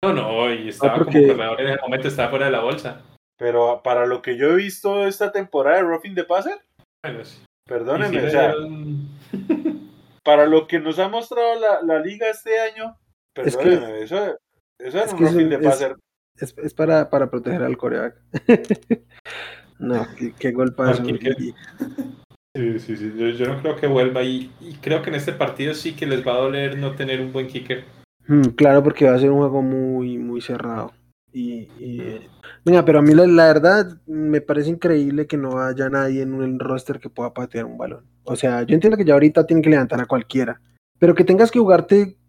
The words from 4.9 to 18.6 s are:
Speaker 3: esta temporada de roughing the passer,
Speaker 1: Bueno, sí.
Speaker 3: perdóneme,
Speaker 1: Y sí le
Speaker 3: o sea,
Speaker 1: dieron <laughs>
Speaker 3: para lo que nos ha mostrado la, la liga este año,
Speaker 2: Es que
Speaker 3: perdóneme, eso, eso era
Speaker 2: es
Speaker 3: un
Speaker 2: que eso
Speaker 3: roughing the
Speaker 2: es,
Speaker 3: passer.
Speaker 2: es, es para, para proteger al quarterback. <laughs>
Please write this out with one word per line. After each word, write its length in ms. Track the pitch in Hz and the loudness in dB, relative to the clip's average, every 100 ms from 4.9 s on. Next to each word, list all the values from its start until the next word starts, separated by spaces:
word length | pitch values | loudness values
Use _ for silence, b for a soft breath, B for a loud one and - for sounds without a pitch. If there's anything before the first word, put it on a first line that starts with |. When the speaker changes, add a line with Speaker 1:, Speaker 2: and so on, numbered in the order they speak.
| 202 196 | -2 -2
Speaker 3:
esta 260 | 196 202 | -2 -4
temporada 440 | 202 196 147 139 175 | -4 -6 -2 2 2
de 40 | |
roughing 300 | 180 165 202 | 2 -4 -6
the 100 | 185 | -8
passer, 340 | 165 180 269 403 _ _ _ _ | -4 -4 -4 -10 _ _ _ _
Speaker 1:
Bueno, 220 | 156 117 | -14 -14
sí. 180 | 110 - _ _ _ | -18 -20 _ _ _
Speaker 3:
perdóneme, 500 | 123 117 151 208 165 | -8 -4 -4 -2 -2
Speaker 1:
Y 20 | |
sí 40 | |
le 40 | 127 | 0
Speaker 3:
o 40 | |
sea, 180 | 143 156 | 2 2
Speaker 1:
dieron 540 | - 156 156 151 147 - - _ | 0 -8 -12 -10 -10 -10 -18 _
<laughs> 580 | 196 - 302 - 302 - _ _ _ | -14 -6 -4 -4 -10 -16 _ _ _
Speaker 3:
para 220 | - 147 151 | 2 4 6
lo 200 | 160 156 | 4 2
que 120 | 165 | -4
nos 200 | 156 156 | -4 -4
ha 100 | 190 | -4
mostrado 500 | 226 226 240 233 233 | -4 -6 -2 -2 0
la, 220 | 220 202 | 0 0
la 180 | 170 160 | 0 -2
liga 240 | 160 208 226 | -4 -6 -6
este 300 | 214 226 220 | -6 -4 -2
año, 360 | 220 220 226 226 _ _ _ - | -2 -8 -16 -16 _ _ _ -6
Speaker 2:
Es 200 | 127 123 | -4 0
que 60 | |
Speaker 3:
perdóneme, 380 | 160 180 117 107 | 2 2 0 -10
eso, 340 | 110 185 202 147 _ _ _ _ | -8 -6 -6 -8 _ _ _ _
eso 180 | 127 156 | -8 -6
era 60 | 220 | -4
Speaker 2:
es 60 | |
Speaker 3:
un 60 | 185 | 0
Speaker 2:
que 60 | |
eso 80 | 160 | 2
Speaker 3:
roughing 160 | 170 160 | 2 0
the 60 | 143 | 2
Speaker 2:
es, 60 | 151 | 0
Speaker 3:
passer. 300 | 135 139 - _ _ _ _ | 0 -2 -8 _ _ _ _
Speaker 2:
es, 160 | 139 - | -16 -10
es 160 | 156 | -14
para, 340 | - 156 156 147 | -4 0 2 2
para 200 | 143 131 | 0 -2
proteger 320 | 127 120 - | -4 -6 -4
al 140 | 127 127 | -4 -4
quarterback. 380 | 123 120 120 - _ - - | -4 -4 -6 -10 _ -10 2
<laughs> 600 | 240 | 2